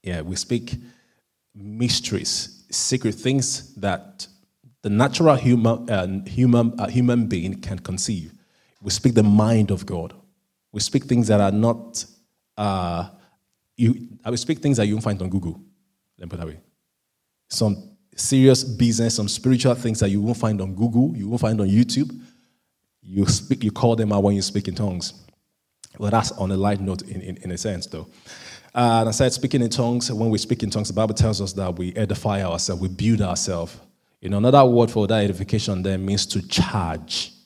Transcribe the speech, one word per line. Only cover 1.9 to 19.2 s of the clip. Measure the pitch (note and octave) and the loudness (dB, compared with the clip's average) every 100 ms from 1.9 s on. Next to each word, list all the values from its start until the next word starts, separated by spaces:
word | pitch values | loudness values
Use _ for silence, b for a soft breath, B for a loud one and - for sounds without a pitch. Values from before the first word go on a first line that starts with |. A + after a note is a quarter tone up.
| - - F#2+ - - - - _ | -2 -2 -6 -4 -6 -8 -16 _
secret | - - C3 - - | -6 -2 -2 -2 -4
things | B2+ C3+ B2+ - - | -2 0 -2 -6 -12
that | - G2 F2+ - - - _ _ _ _ _ | -6 -4 -4 -8 -18 -20 _ _ _ _ _
the | G#2 | -2
natural | G2+ C3+ - E3 | 2 2 4 4
human, | C3+ B2+ A#2+ A2+ A#2 - | 6 4 4 4 0 -2
uh, | G2+ F#2 F#2+ G2 | -2 -2 -6 -6
human, | A#2+ B2+ A#2+ A#2 A#2 | 2 4 6 4 0
uh, | - | -2
human | A#2+ B2 A#2+ A2 | 0 2 2 0
being | F#2 F2+ F#2+ | -2 -4 -6
can | - F#2 | -8 -10
conceive. | - F2+ - G2 D#2 - b b b b | -8 -6 -4 -6 -8 -18 b b b b
We | G2 | -8
speak | - C3 | 2 4
the | A2+ | 6
mind | G#2+ G#2 G#2+ A2+ G#2 | 6 6 6 4 2
of | F#2 | 0
God. | - F2 E2 - _ _ _ _ _ | -4 -8 -8 -14 _ _ _ _ _
We | G#2 | -8
speak | - C#3+ | -2 -2
things | - A#2+ G#2+ | 2 0 4
that | G#2 | 4
are | G2 | 4
not, | G#2 A#2 A#2 - - - _ _ _ _ - | 2 2 0 -6 -12 -14 _ _ _ _ -6
uh, | G#2 F#2+ F2+ E2+ F2+ b b b _ _ _ - | -4 -2 -2 -4 -8 b b b _ _ _ 0
you, | A#2 - - - | 0 0 -8 -12
I | A2 | -8
will | A#2+ | -6
speak | - D#3 | -4 -2
things | D3 A#2+ | 0 2
that | G#2 | 2
you | |
won't | G#2+ | 0
find | G#2+ G2 | -2 -4
on | F#2 | -4
Google. | F#2+ E2+ E2 - _ _ _ _ _ | -4 -6 -12 -18 _ _ _ _ _
Let | F2 | -14
me | |
put | E2+ | -12
it | |
that | E2 | -12
way. | D2+ _ _ _ _ _ _ _ _ _ | -14 _ _ _ _ _ _ _ _ _
Some | - G#2+ G2 - _ _ - | -2 0 -2 -8 _ _ -8
serious | - C3+ C3 B2+ | 0 6 6 6
business, | C3 G#2+ A#2 A2+ A#2 | 2 0 2 2 0
some | A2+ | 0